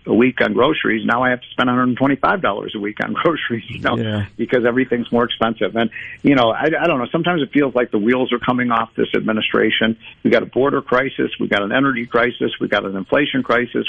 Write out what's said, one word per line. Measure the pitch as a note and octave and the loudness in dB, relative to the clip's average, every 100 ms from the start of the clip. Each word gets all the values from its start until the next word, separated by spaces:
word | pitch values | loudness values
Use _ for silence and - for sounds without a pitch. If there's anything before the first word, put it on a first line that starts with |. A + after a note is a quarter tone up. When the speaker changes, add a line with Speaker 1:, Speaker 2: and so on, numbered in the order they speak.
| - | 0
Speaker 1:
a | |
week | G#2+ B2+ B2+ | 4 4 2
on | A2+ | 0
groceries. | G#2 C3 D#3 - G#2+ G#2 | 2 2 2 0 -2 0
Now | A#2 | 0
I | B2+ | 0
have | B2 | -2
to | - | -6
spend | - B2+ | -2 0
a | |
hundred | B2 B2+ A#2+ | 2 0 2
twenty-five | C3+ C3+ D#3+ G3 | 0 2 0 0
dollars | A#2+ G2+ G2+ A2 | 0 -2 -6 -6
a | |
week | G2+ G#2+ | -6 -6
on | G#2+ | -6
<laughs> | A2 | -2
groceries, | F3 D3+ - A#2+ - | 0 0 -4 -6 -6
you | - | -6
know, | C#3 A#2 | -4 -2
Speaker 2:
Yeah. | A2 G#2+ G2+ - | -2 -2 -4 -6
Speaker 1:
because | A#2 B2+ A#2 | -2 2 2
everything's | B2 C3 A#2+ A2+ | 0 0 -2 0
more | A#2+ | 0
expensive. | A#2+ - A2+ A2+ G2 A2+ | 0 0 -2 0 -2 0
And, | A#2 - - - | -2 -4 -14 -2
you | - C#3 | 2 4
know, | A#2 | 4
I, | A2 C#3+ | 2 0
I | D#3 E3 | 0 0
don't | C#3+ | 0
know. | A#2+ | -2
Sometimes | E3 E3+ F3 | -2 0 0
it | C3 | 0
feels | C#3+ C#3 | 0 2
like | B2 B2 | 0 0
the | A2 | 0
wheels | G#2 B2+ B2 | 2 2 0
are | A#2+ | -2
coming | - B2+ B2 | -2 0 0
off | A#2 A2+ - | 0 -2 -2
this | A2 G#2+ | -2 0
administration. | G#2 A2 G#2 A2+ A2 - A2 A2 - - - | 0 -2 0 2 2 2 0 -2 -8 -4 2
We | |
got | A#2+ | 2
a | G#2+ | 2
border | A#2 C#3 C#3 | 0 2 0
crisis. | B2+ B2 C3+ - C3 - | 0 0 0 -2 -4 -2
We | G#2+ | -2
got | G#2 | 0
an | G2+ | 0
energy | B2 C#3 B2 A#2+ | 2 2 0 -2
crisis. | A#2 A#2+ A#2 A#2+ - | 0 0 0 -4 -2
We | A#2+ | -2
got | G#2 G2 | 0 -2
an | G2 | -6
inflation | F#2+ C3+ C#3+ C3+ | 0 0 0 -2
crisis. | B2 A#2+ A#2+ A#2 | 0 0 0 -4